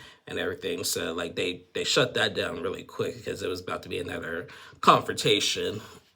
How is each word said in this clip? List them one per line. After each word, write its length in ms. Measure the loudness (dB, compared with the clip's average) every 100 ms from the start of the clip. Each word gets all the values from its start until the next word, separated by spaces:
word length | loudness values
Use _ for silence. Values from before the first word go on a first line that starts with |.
| -20 -20 -8
and 120 | -4
everything. 460 | -2 -2 -2 -2
So, 280 | 0 0 -2
like, 240 | -2 -4 0
they, 260 | -2 -2 -6
they 100 | -4
shut 300 | 2 4 4
that 200 | 4 0
down 280 | 2 -2 0
really 200 | -2 -4
quick 420 | -8 -4 -4 -4
cause 180 | -6 -4
it 60 | -4
was 120 | -4
about 220 | -4 -8
to 40 | -4
be 100 | -6
another 500 | -4 -6 -4 -6 -6 -12 -18 0
confrontation, 1000 | 6 6 6 0 4 6 4 0 0 -2 -8 -20 _